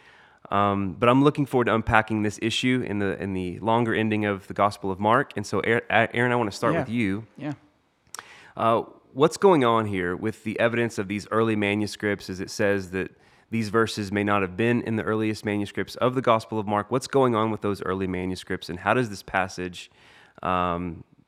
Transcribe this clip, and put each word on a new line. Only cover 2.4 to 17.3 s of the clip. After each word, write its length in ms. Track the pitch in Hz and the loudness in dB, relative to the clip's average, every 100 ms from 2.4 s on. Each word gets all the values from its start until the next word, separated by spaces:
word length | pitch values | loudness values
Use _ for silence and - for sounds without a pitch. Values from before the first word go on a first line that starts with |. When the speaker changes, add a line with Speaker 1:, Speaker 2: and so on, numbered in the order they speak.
Speaker 1:
issue 420 | 113 - 127 127 110 | -4 0 0 0 -2
in 120 | 101 | -2
the, 220 | 98 - | -2 -2
in 120 | 95 | -4
the 260 | 92 90 82 | -4 -4 -4
longer 360 | 101 113 117 95 | 0 2 2 0
ending 300 | 110 107 104 | 0 0 0
of 200 | 98 - | -2 -4
the 60 | |
Gospel 380 | 98 101 - 98 | 0 0 0 -6
of 80 | 92 | 0
Mark. 340 | 104 123 - - | 2 2 2 -6
And 100 | 104 | -4
so, 160 | 101 | -2
Aaron, 200 | - 117 - | 0 0 2
Aaron, 420 | 107 110 - 123 | 2 2 2 0
I 40 | 123 | 2
want 140 | 110 | -2
to 40 | - | -2
start 180 | 117 | 0
Speaker 2:
Yeah. 80 | 160 | 0
Speaker 1:
with 80 | - | -2
you. 360 | 117 101 98 113 - | -2 -2 -4 -8 -12
Speaker 2:
Yeah. 160 | 147 143 _ _ _ _ _ - - - - - | -10 -12 _ _ _ _ _ -20 -20 -20 -16 -2
Speaker 1:
Uh, 280 | 113 113 - - _ | 2 2 0 -14 _
what's 240 | 127 160 - | 2 2 4
going 280 | 196 170 120 | 6 6 6
on 220 | 113 107 | 4 2
here 280 | 98 90 90 | 0 -2 -2
with 280 | 110 - | -4 -6
the 160 | 113 - | -6 0
evidence 400 | 113 117 117 113 | 2 2 -2 -2
of 80 | 98 | -4
these 200 | 104 82 | -4 -2
early 240 | 110 113 107 | 0 2 2
manuscripts, 720 | 101 104 104 - 104 98 - | 0 0 -2 -4 -4 -4 -6
as 100 | 92 | -10
it 120 | 95 | -8
says 400 | - 101 101 90 | -2 0 0 -2
that 180 | 92 90 _ _ _ - | -6 -6 _ _ _ -6
these 200 | 113 104 | -4 0
verses 420 | 110 110 - 98 | 0 0 -2 -2
may 120 | 101 | 0
not 200 | 101 101 | 2 2
have 120 | 95 90 | 0 0
been 280 | 113 120 | 2 2
in 120 | - 113 | 0 -2
the 80 | |
earliest 400 | 85 110 110 104 | -2 -2 -2 -4
manuscripts 520 | 110 104 101 - 98 - | -4 -2 -4 -6 -8 -2
of 180 | 120 | -2
the 80 | 127 | 0
Gospel 380 | 120 113 - 110 | 2 2 0 -6
of 80 | 101 | -2
Mark? 240 | 104 101 | -2 0
What's 160 | 127 - | -4 0
going 260 | 139 127 | 2 4